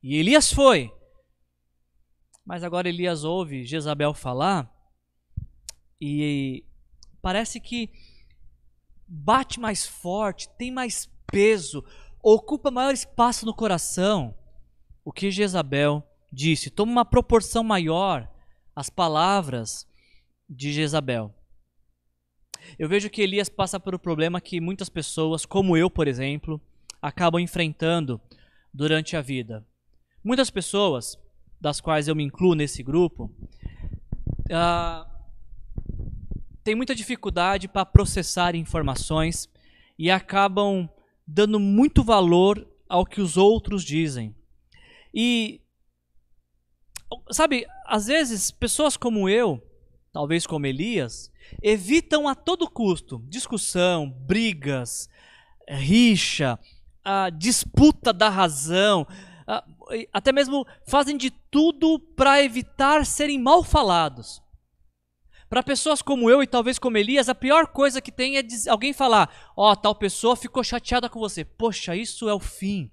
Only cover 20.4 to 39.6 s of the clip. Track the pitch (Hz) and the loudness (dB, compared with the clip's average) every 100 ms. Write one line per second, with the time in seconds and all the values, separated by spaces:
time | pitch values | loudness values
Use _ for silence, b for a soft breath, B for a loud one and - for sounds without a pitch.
20.4 | _ 127 139 147 156 156 135 120 107 - | _ -10 -6 -2 0 -2 -2 -4 -6 -12
21.4 | _ - _ _ _ _ _ _ _ _ | _ -20 _ _ _ _ _ _ _ _
22.4 | _ B B B 156 196 208 - 196 202 | _ B B B -2 -2 -2 -2 -2 0
23.4 | 196 - 190 196 185 185 - 160 160 190 | -4 -4 -4 -4 -6 -8 -4 -2 0 -2
24.4 | - 180 165 196 190 - 147 - 160 160 | -6 -6 -6 -6 -8 -8 -8 -2 -2 -2
25.4 | - 196 190 165 180 - 147 123 135 147 | -2 0 4 4 4 2 -2 0 -4 -6
26.4 | - 156 _ _ _ - 147 - 175 170 | -8 -12 _ _ _ -12 -10 0 0 2
27.4 | 175 - 165 147 160 170 143 117 _ b | -2 -2 -4 -2 -2 0 -2 -6 _ b
28.4 | b b b 135 151 156 151 170 131 135 | b b b -4 0 0 -2 -6 -6 -6
29.4 | 113 110 107 _ _ _ _ _ 202 262 | -8 -12 -16 _ _ _ _ _ -4 0
30.4 | 254 - 180 202 202 131 - - - _ | 0 -2 -4 0 0 0 -6 -14 -20 _
31.4 | - - 147 147 - 156 147 156 147 - | -20 -6 -4 -4 -2 -2 0 -2 -2 2
32.4 | 180 160 147 - 123 156 175 - 110 - | 2 4 0 -6 -2 2 2 0 -14 -14
33.4 | - B B B B - - - - - | -20 B B B B -12 -10 -8 -6 -6
34.4 | - 165 170 170 170 165 160 - - - | -4 0 0 0 -2 -6 -12 -16 -16 -18
35.4 | - - - - - - - - - - | -16 -16 -12 -12 -8 -8 -8 -10 -10 -10
36.4 | - - - 220 254 247 208 247 202 175 | -10 -10 -6 -4 -4 -6 -6 -8 -6 -2
37.4 | 175 196 190 202 185 - 202 - 165 - | -2 -2 -4 -6 4 4 4 -2 -4 -2
38.4 | 175 170 160 165 147 127 - 156 160 165 | -2 -2 -6 -4 -4 -4 -2 -2 -2 -4
39.4 | - b | -10 b